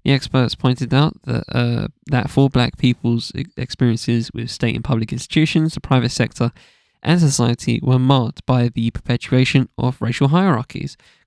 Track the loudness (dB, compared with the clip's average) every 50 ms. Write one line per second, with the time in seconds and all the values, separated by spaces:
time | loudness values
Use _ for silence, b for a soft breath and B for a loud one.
0 | b 0 0 0 0 0 0 0 0 0 0 0 0 0 0 0 -2 0 2 2
1 | 2 2 0 -6 -8 -6 -6 -6 -4 -4 -2 -2 -2 -2 -2 -4 -4 -6 -8 _
2 | -6 -2 -2 -2 -2 0 2 2 2 4 2 0 0 -2 -2 0 0 0 0 0
3 | -2 -2 -2 -2 -4 -6 -8 -10 -10 -10 _ -10 -10 -8 -4 0 0 0 0 0
4 | -2 -2 -2 -2 -2 -4 -8 -10 -10 -10 -6 -4 -2 -2 -2 -2 -4 -2 -2 -2
5 | -2 -4 -6 -8 -6 -2 0 0 2 2 2 0 0 0 -2 -4 -2 0 2 2
6 | 2 0 -2 -2 -2 -2 -2 -2 -2 -2 -4 b b b b b b b b b
7 | b 2 4 4 4 4 4 2 2 0 0 -2 -2 -2 -2 0 2 2 2 4
8 | 4 4 4 2 2 -2 -6 -6 -2 0 0 2 2 0 0 -2 -4 -2 -4 -4
9 | -4 -4 -4 -4 -2 0 2 2 4 4 4 2 2 0 _ -4 -4 -4 -4 -4
10 | -4 -4 0 0 2 2 2 2 2 2 0 0 -2 -6 -10 -10 -10 -10 -12 _
11 | b b b b b